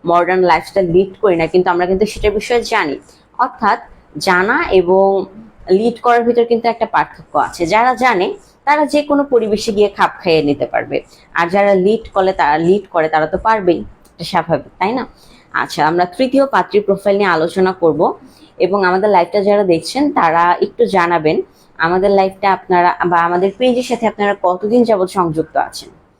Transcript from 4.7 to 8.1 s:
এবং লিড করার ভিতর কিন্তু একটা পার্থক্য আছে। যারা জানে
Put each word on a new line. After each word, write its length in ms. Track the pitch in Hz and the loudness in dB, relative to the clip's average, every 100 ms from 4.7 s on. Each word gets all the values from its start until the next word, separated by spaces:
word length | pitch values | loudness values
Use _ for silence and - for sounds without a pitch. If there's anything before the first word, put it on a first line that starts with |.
এবং 540 | 185 175 190 196 196 190 - - _ - | 0 2 2 2 0 -4 -16 -20 _ -2
লিড 300 | 190 233 233 | 0 0 -2
করার 240 | 240 240 | 0 2
ভিতর 200 | 233 240 | 2 0
কিন্তু 240 | 233 233 233 | 0 0 -2
একটা 180 | 226 165 | -4 -2
পার্থক্য 520 | 160 151 - - 147 | -2 -4 -8 -6 -4
আছে। 280 | - - 165 | -4 -4 -2
যারা 280 | 214 247 | 2 0
জানে 400 | 233 247 | 0 0